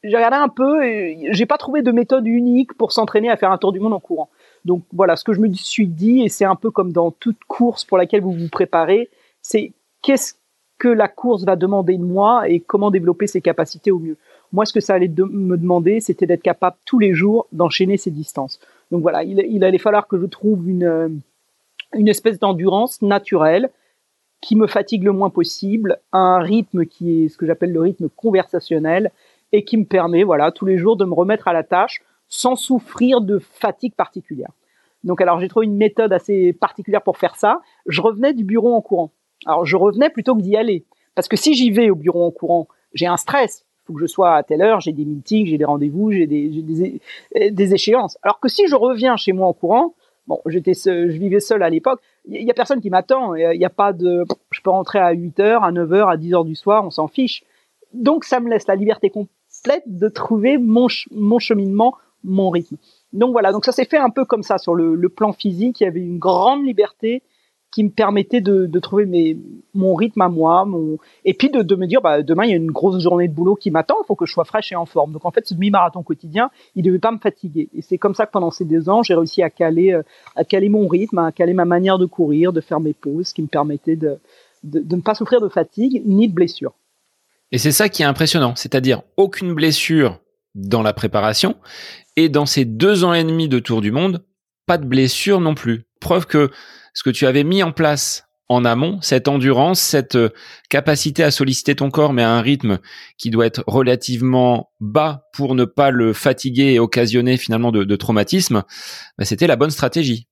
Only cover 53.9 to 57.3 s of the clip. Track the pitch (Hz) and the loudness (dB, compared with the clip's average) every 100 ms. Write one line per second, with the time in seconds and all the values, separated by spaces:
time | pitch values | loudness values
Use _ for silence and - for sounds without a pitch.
53.9 | 180 180 175 175 - _ - 196 190 180 | 2 0 0 -2 -6 _ -6 -2 0 0
54.9 | 208 180 170 170 147 202 226 190 175 165 | 2 2 2 -4 0 2 4 2 0 0
55.9 | 190 202 165 165 180 165 156 202 214 190 | 2 2 0 0 0 0 -4 0 0 0
56.9 | - 156 - 254 | -6 -4 -2 -4